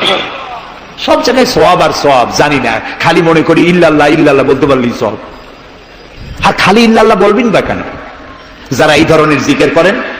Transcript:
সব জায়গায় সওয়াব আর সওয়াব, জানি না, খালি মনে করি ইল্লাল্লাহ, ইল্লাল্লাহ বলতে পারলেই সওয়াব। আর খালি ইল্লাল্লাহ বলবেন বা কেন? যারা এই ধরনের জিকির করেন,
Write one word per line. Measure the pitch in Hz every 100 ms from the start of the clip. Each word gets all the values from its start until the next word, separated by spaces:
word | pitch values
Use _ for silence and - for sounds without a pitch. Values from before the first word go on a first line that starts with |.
| - 190 - - - 233 - - - -
সব | - 302
জায়গায় | 254 247 -
সওয়াব | 165 160 175
আর | 160
সওয়াব, | 139 143 131 117 -
জানি | 147 143
না, | 120 110 - -
খালি | 165 165
মনে | 165 165
করি | 156 165
ইল্লাল্লাহ, | 170 175 170 151 147
ইল্লাল্লাহ | 156 147 135 131
বলতে | 135 143
পারলেই | 131 120 -
সওয়াব। | 110 107 - - - - - - - - - - - - -
আর |
খালি | 208 - 214
ইল্লাল্লাহ | 226 226 220 208
বলবেন | 202 208 240
বা | 160
কেন? | 117 95 87 - - - - - - - -
যারা | 123 156
এই | 147 160
ধরনের | 160 151 139
জিকির | 135 131 -
করেন, | 165 175 247 - -